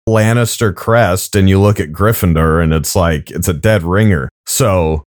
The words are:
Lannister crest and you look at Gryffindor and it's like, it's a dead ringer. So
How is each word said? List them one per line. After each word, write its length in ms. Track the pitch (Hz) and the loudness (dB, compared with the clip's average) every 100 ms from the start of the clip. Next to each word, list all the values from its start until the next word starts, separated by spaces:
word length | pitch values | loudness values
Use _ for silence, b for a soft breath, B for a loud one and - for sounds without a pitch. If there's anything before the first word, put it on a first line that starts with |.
| - | -2
Lannister 680 | 110 110 120 117 - 110 87 | 0 2 2 0 -2 -4 -4
crest 600 | - 117 104 92 - 104 | -2 0 2 -2 -2 0
and 120 | 95 | 2
you 100 | 95 | 4
look 180 | 101 101 | 2 0
at 120 | 78 | -4
Gryffindor 720 | 82 104 107 90 78 80 82 | -2 -2 0 0 2 2 2
and 100 | 80 | 0
it's 220 | 80 71 98 | 0 -2 -2
like, 340 | 85 76 - | 0 -2 -6
it's 160 | - 87 | -8 -4
a 60 | |
dead 300 | 76 110 107 | -2 0 0
ringer. 460 | 82 95 110 82 64 - - | 0 0 2 0 -4 -12 -8
So 560 | - 120 92 80 78 | -2 0 0 0 -2